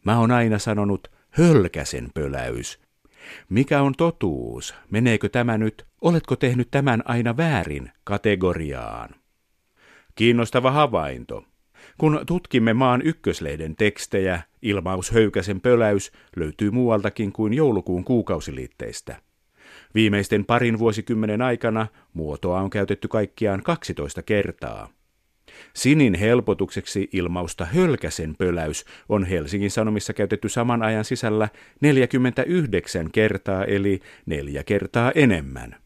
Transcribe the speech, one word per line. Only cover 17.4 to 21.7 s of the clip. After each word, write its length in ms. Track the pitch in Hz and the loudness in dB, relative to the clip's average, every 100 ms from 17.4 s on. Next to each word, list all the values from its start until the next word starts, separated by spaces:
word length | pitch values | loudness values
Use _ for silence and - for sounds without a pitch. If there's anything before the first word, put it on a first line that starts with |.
| 110 | -2
joulukuun 500 | 127 151 101 - 90 | 2 2 0 -2 -4
kuukausiliitteistä. 1120 | 92 120 95 82 78 65 62 _ 57 - - - _ _ _ _ - - - | 0 0 0 -4 -4 -10 -12 _ -12 -12 -16 -18 _ _ _ _ -20 -20 -4
Viimeisten 500 | 107 110 101 98 107 | 2 4 4 2 0
parin 340 | 101 117 120 113 | 2 2 2 2
vuosikymmenen 640 | 113 104 104 110 107 104 | 0 0 -4 -2 -2 -2
aikana 440 | 127 120 117 | -2 -2 -2